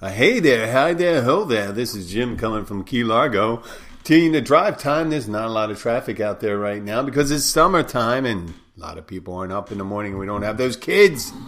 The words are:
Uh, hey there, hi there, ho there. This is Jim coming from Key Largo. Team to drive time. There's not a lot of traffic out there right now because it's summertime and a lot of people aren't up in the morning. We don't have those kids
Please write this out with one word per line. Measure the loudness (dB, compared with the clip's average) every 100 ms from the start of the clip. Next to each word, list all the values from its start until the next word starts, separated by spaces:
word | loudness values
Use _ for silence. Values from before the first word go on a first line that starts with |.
Uh, | -8
hey | 2 2 4
there, | 4 4 4
hi | 2 2
there, | 2 2 2
ho | 4 2
there. | 2 0 0
This | -4 -4
is | -6 -6
Jim | -4 -4 -2
coming | -4 -4
from | -6 -8 -4
Key | -2
Largo. | 2 2 2 2 0 -2 -8 -18 -18 -18 4
Team | 6 6
to | 2
drive | 4 4 4 -2
time. | -2 0 0
There's | -2 -4
not | -4
a | -2
lot | -2 -2
of | -2
traffic | -2 -2 -2 -4
out | -2 -2
there | -2 -2
right | -2 -4
now | -4 -4
because | -2 0 2
it's | 2
summertime | 0 4 4 4 0 0 0 0 0
and | -2 -6 -14 _ -20
a |
lot | -16 -16
of | -12
people | -12 -10 -10
aren't | -6
up | -6 -6
in | -8
the |
morning. | -6 -6 -6 -6
We | -6
don't | -4
have | -4 -2
those | -2 -4
kids | -2 6 6 4 -8 -12